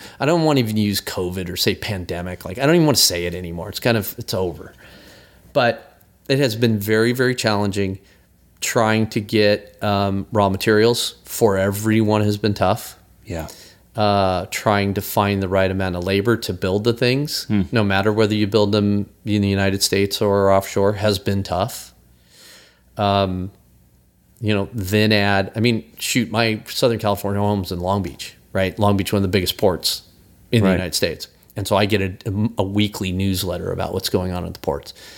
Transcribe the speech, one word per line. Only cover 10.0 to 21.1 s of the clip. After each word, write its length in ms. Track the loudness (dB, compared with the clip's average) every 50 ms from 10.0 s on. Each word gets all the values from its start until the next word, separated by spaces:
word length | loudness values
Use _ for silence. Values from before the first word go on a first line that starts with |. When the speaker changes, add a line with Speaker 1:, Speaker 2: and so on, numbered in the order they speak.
| 0 0 -2 -4 -6 -2
Speaker 1:
raw 180 | 0 2 2 2
materials 640 | 2 0 2 2 4 6 6 4 2 0 -2 -6 -8 -12 -16
for 320 | -10 -2 2 2 4 4
everyone 640 | 4 2 2 0 0 0 2 2 4 4 4 2 2
has 160 | 2 2 0 0
been 160 | 0 -2 0
tough. 420 | 2 2 0 0 0 -4 -14 -18 -20 -20 _ _ _ -14
Speaker 2:
Yeah. 240 | -10 -8 -8 -8 -10 -14 -20 -20 -20 -20 _ _ _ -4
Speaker 1:
Uh, 500 | 0 0 2 2 2 2 2 0 -2 -4 -6
trying 420 | -8 -2 0 2 2 2 2 0 -2
to 60 | -2
find 400 | -4 -2 0 0 2 2 2 0
the 60 | -2
right 240 | 0 2 2 2 2
amount 240 | 0 -2 -2 -2 -4
of 80 | -4 -2
labor 340 | 0 0 2 2 2 0
to 160 | 0 0 -6 -6
build 300 | -4 -2 -2 -2 0 0
the 100 | 0 0
things, 520 | 2 0 0 0 0 -2 -4 -6 -8 -4
Speaker 2:
Hmm. 180 | -2 0 0 0 0
Speaker 1:
no 120 | 0 0 2
matter 300 | 2 2 2 2 2 2
whether 220 | 2 2 2 2
you 100 | 0 0
build 260 | 2 2 2 2 4
them 380 | 2 2 2 2 2 0 -2 -6 _ _ -6
in 160 | -2 0 2
the 60 | 2
United 340 | 2 2 2 0 0 0 -2
States 400 | -2 0 0 0 0 0 0 0
or 300 | 0 2 2 4 4 4
offshore, 420 | 4 4 2 0 -2 0 0 0 0
has 240 | 0 0 0